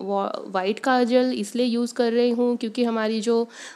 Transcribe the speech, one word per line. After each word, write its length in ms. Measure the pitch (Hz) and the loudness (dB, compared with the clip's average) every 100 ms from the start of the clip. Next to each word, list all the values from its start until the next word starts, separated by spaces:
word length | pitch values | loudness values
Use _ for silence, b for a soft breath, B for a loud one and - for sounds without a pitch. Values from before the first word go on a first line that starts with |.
वा-, 380 | 196 202 196 - - | -4 -2 -2 -4 -4
वाइट 320 | 190 190 214 | -2 -2 -2
काजल 540 | 269 254 240 254 254 | 2 2 4 4 2
इसलिए 340 | 247 202 233 247 | 0 -4 0 0
यूज़ 280 | 233 240 | 0 -2
कर 180 | - 233 | 0 0
रही 180 | 233 240 | 2 2
हूँ 260 | 233 240 240 | 2 0 0
क्योंकि 280 | 226 226 | -4 -2
हमारी 360 | 233 226 220 220 | 0 0 -2 -2
जो 280 | 214 233 233 B B | 0 0 0 B B